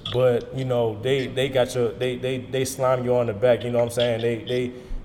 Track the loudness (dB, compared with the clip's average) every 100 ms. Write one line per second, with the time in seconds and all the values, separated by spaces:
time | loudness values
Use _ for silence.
0 | -4 2 4 4 -2 -6 -2 0 0 0
1 | 0 0 0 -2 0 2 0 0 -2 0
2 | -4 -2 -4 -4 -4 -2 -2 0 2 2
3 | 2 2 2 2 4 4 2 0 0 2
4 | 0 2 0 -2 -2 -2 -2 -6 -10 -8